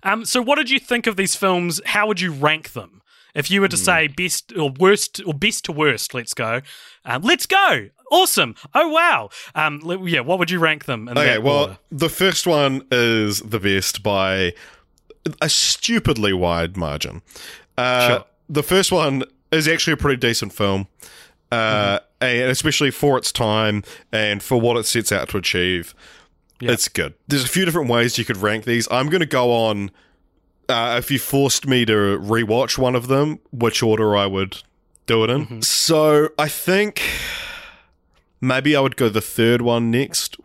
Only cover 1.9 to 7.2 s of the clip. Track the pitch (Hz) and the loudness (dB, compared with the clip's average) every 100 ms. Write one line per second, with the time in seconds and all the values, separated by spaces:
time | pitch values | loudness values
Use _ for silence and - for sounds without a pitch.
1.9 | 208 214 190 180 143 147 156 151 123 92 | 0 0 0 -4 0 0 0 -4 -14 -14
2.9 | 92 _ _ _ 151 143 196 196 180 185 | _ _ _ _ -6 0 2 2 2 2
3.9 | 170 156 143 180 - - 190 147 131 185 | 2 2 -2 -4 -4 -6 -4 -4 2 4
4.9 | 202 - - 180 139 208 - - 147 151 | 4 2 -6 -8 -2 -2 -2 -4 0 0
5.9 | 117 - 127 117 - 113 120 139 - - | 0 -4 -8 -8 -6 -4 -4 -8 -18 -20
6.9 | - - 123 | -14 -8 -2